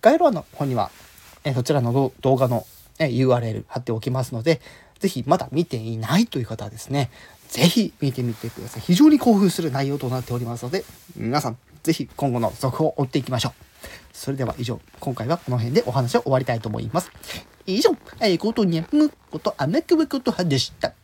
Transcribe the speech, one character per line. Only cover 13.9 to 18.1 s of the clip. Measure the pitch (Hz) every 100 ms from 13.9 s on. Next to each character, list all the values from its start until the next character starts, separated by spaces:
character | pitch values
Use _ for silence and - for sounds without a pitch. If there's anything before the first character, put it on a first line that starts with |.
| - -
そ | - -
れ | 135
で |
は | 123 -
以 |
上、 | 120 110 - -
今 | -
回 | 123 113
は | -
こ | -
の | 123
辺 | 113 156
で | 240
お |
話 | 127 123 -
を |
終 | -
わ | 131
り | 127
た | 120
い |
と | 113
思 | 110
い | 113
ま | 160
す。 | - - - - - _ -
以 | 190
上、 | 392 311 -